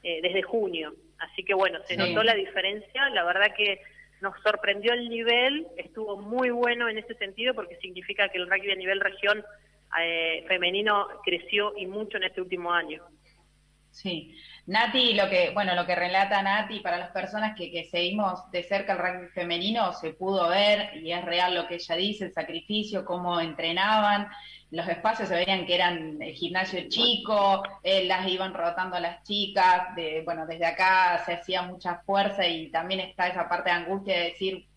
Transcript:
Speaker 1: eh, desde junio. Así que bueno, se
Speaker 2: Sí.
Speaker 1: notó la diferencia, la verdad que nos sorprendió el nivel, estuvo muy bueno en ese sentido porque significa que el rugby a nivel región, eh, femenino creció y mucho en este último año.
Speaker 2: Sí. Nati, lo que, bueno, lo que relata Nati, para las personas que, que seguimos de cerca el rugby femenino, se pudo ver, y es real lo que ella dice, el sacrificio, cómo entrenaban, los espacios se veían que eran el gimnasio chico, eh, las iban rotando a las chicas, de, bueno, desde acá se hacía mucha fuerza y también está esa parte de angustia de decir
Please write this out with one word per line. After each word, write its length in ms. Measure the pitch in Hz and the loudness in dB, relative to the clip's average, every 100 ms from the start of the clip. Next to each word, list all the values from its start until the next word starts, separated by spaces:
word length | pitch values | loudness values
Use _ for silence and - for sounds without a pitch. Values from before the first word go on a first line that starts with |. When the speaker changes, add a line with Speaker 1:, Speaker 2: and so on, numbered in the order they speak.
Speaker 1:
eh, 160 | 175 165 | -4 -2
desde 200 | 175 190 | 0 0
junio. 520 | 185 233 202 170 156 - - _ | 0 0 0 -2 -6 -10 -20 _
Así 260 | 165 - | -10 -8
que 100 | 185 | 0
bueno, 260 | 190 190 170 - | 2 2 0 -6
se 100 | 180 | 0
Speaker 2:
Sí. 20 | |
Speaker 1:
notó 240 | 185 175 | 2 4
la 120 | 220 220 | 4 4
diferencia, 760 | 190 196 190 208 208 262 277 | 0 -2 -2 -4 -8 -2 0
la 140 | 214 | 2
verdad 300 | 175 180 208 208 | 2 4 2 2
que 260 | 208 190 - - - _ | 0 0 -8 -20 -20 _
nos 180 | 196 190 | -8 0
sorprendió 500 | 214 208 202 202 214 | 0 2 0 0 2
el 160 | 240 240 | 0 -2
nivel, 560 | 233 233 240 254 294 320 - | -2 2 4 4 2 -6 -12
estuvo 400 | - - 214 202 | -12 -8 -8 -8
muy 320 | 202 240 254 | -4 0 0
bueno 360 | 240 240 240 233 | 2 2 2 -2
en 100 | 214 | -4
ese 160 | 214 - | -8 -8
sentido 400 | 196 190 240 226 | -8 -2 -2 -2
porque 220 | 175 170 | -6 -12
significa 520 | 185 180 180 202 196 | -14 -12 -10 -2 0
que 80 | 185 | 0
el 120 | 180 | -2
rugby 220 | 190 196 | -2 0
a 40 | 190 | -4
nivel 240 | 185 196 | -2 0
región, 440 | 196 190 202 208 208 - _ _ _ 165 | -2 0 0 0 -2 -20 _ _ _ -2
eh, 460 | 165 165 165 160 - | 0 0 -2 -2 -2
femenino 600 | 185 175 190 214 208 202 - | 0 2 2 2 2 0 -4
creció 500 | - 175 - 208 208 208 | -2 -2 0 0 0 -4
y 100 | 185 | -8
mucho 300 | 202 214 208 | -6 -6 -4
en 60 | |
este 180 | 185 - | -4 -4
último 300 | 185 180 175 | -6 -4 0
año. 300 | 175 165 156 - _ _ _ _ _ _ _ _ | 0 0 -10 -14 _ _ _ _ _ _ _ _
Speaker 2:
Sí. 480 | - 190 165 - - - - - | -10 -6 -6 -8 -20 -20 -18 -2
Nati, 480 | 208 233 262 247 208 | 2 4 4 4 4
lo 140 | 196 | 4
que, 200 | 185 170 | 4 4
bueno, 220 | 196 190 175 | 2 2 0
lo 100 | 175 | 2
que 100 | 175 | 0
relata 460 | 175 185 196 202 | 2 4 4 4
Nati, 380 | 196 202 214 214 | 4 2 0 -6
para 180 | 190 175 | -4 -4
las 140 | 175 | -4
personas 460 | 190 180 214 214 214 | -6 -6 -4 -4 -4
que, 120 | 170 | -8
que 120 | 170 | -8
seguimos 680 | 160 175 175 208 202 180 - | -4 -2 0 0 0 -2 -6
de 120 | 180 | -6
cerca 300 | 175 196 196 | -2 -2 0
el 60 | 180 | 0
rugby 280 | 180 180 175 | 0 -4 -8
femenino, 580 | - 175 170 190 233 190 | -8 -4 -2 0 0 0
se 220 | - 160 | -2 -8
pudo 340 | 156 185 196 170 | -4 0 2 4
ver, 480 | 185 202 208 - 151 | 4 6 4 0 -8
y 160 | 160 | -6
es 140 | 175 175 | -4 0
real 300 | 175 180 175 | 2 2 2
lo 120 | 170 | -2
que 80 | 175 | -6
ella 200 | - 170 | -4 -2
dice, 300 | 196 202 185 | -2 -2 -6
el 60 | |
sacrificio, 720 | 175 156 170 - 214 214 202 | -6 -6 -8 -4 -4 -2 -6
cómo 380 | 180 175 175 170 | -4 -4 0 0
entrenaban, 880 | 165 160 165 170 196 220 208 202 - - - - - | -2 -2 -2 0 2 4 4 2 0 -12 -18 -20 -10
los 180 | 165 170 | -6 -4
espacios 400 | 170 214 226 208 | 0 0 0 0
se 80 | 175 | 0
veían 300 | 180 190 175 | 2 0 2
que 100 | 175 | 2
eran 460 | 180 170 160 151 | 2 0 -6 -8
el 120 | 165 | -10
gimnasio 540 | 160 170 185 190 185 170 | -6 -4 -2 -2 -4 -4
chico, 760 | - 240 220 - 214 196 190 - - | 2 2 2 0 4 4 4 0 -6
eh, 220 | 180 190 185 | 2 2 4
las 200 | 180 190 | 0 0
iban 240 | 185 190 | -2 -2
rotando 420 | 185 170 175 180 180 | -2 -2 0 -4 -2
a 60 | |
las 220 | 170 175 | -4 -6
chicas, 680 | - 208 196 196 185 180 - 170 | -6 -4 0 4 6 6 2 -4
de, 260 | 160 156 | -4 -4
bueno, 220 | 160 165 160 | -4 -6 -6
desde 220 | 165 170 | 0 0
acá 540 | 170 185 190 185 175 - | 4 4 6 6 2 0
se 80 | |
hacía 300 | 170 - 185 | -6 -2 -2
mucha 380 | 180 185 180 170 - | -2 -6 -6 -6 0
fuerza 420 | 196 196 202 180 | 2 2 2 0
y 240 | 165 160 | 0 -2
también 300 | 165 175 190 | -4 -2 -4
está 260 | 185 - 180 | -6 -2 -2
esa 220 | 180 165 | 0 -2
parte 220 | 175 185 | 0 0
de 40 | 175 | 0
angustia 420 | 170 196 196 180 | 0 -4 0 0
de 60 | 175 | 0
decir 420 | - 190 185 - | -2 -4 -4 -14